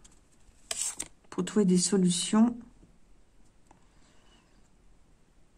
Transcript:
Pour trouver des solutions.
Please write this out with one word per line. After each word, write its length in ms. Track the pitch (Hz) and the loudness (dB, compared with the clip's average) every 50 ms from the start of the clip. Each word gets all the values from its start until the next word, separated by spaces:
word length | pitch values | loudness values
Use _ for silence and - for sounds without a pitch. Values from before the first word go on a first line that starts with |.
| - - _ - _ _ _ _ _ _ _ - - - - - - - - - - - - _ _ - | -20 -20 _ -20 _ _ _ _ _ _ _ -18 -14 -12 -10 -8 -8 -10 -10 -12 -16 -18 -20 _ _ -10
Pour 160 | - 190 180 | -6 -6 -4
trouver 200 | - - 214 202 | -2 0 2 2
des 120 | 180 180 | 4 4
solutions. 800 | 180 - - 208 190 180 175 175 - - - 214 220 233 240 - - - - - - - - _ - - - - - _ _ _ - - - _ _ - - - _ _ _ _ - - _ _ - - _ _ _ _ _ _ - - _ _ _ _ - - - - _ _ _ _ _ _ _ - _ _ | 2 2 2 0 2 2 2 0 -2 -2 0 2 4 4 2 0 -4 -14 -20 -20 -20 -20 -20 _ -20 -20 -20 -20 -20 _ _ _ -20 -20 -20 _ _ -20 -20 -20 _ _ _ _ -20 -20 _ _ -20 -20 _ _ _ _ _ _ -20 -20 _ _ _ _ -20 -20 -20 -20 _ _ _ _ _ _ _ -20 _ _